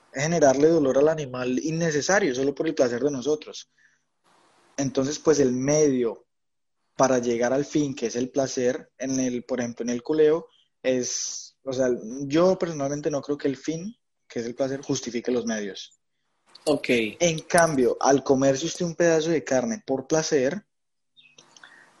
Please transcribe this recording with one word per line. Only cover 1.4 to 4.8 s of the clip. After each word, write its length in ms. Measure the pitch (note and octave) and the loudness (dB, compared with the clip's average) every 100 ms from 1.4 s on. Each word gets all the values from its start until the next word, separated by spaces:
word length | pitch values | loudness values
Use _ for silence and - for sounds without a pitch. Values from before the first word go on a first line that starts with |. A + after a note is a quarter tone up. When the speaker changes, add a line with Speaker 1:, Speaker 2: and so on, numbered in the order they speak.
| B2+ B2+ | -2 -2
Speaker 1:
innecesario, 760 | D#3+ D#3+ E3+ D3 C3 G3 F#3 | -2 -2 0 0 2 2 2
solo 200 | B2 C#3 | 0 -2
por 120 | C#3 D#3+ | -2 -2
el 80 | |
placer 280 | D3+ C3 A#2 | 0 0 2
de 80 | C#3 | -2
nosotros. 600 | C#3 C3 D3+ G#2+ - - _ _ _ _ _ _ _ _ _ _ | -2 -2 -2 -4 -16 -18 _ _ _ _ _ _ _ _ _ _
Entonces, 420 | - | -6